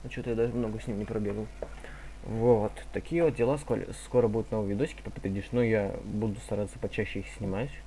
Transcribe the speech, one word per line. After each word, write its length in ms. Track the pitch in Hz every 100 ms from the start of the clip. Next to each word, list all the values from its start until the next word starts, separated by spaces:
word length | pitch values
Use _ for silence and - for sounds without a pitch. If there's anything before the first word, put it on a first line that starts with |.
Ну, 60 | 123
че-то 200 | - 123
я 60 | 113
даже 160 | 120
много 260 | 117 113 107
с 80 | -
ним 120 | 101
не 60 | 107
пробегал. 420 | 110 101 104 107 - - - - - - -
Вот, 480 | - 113 117 113 104 - -
такие 320 | 104 - 170 165
вот 100 | 117
дела. 220 | 120 143
Скоро, 280 | - 117 - 110 -
скоро 240 | 123 117
будут 220 | 110 107
новые 220 | 110 101
видосики 280 | 101 147 -
по 100 | -
П 80 | -
Т 100 | 98
Д 120 | 98
Ш, 80 | -
но 100 | 120
я 320 | 117 110 98 - 101
буду 340 | 104 107 101
стараться 400 | - 104 101 -
почаще 400 | 101 - 101 98
их 80 | 98 -
снимать. 340 | 98 95 139 -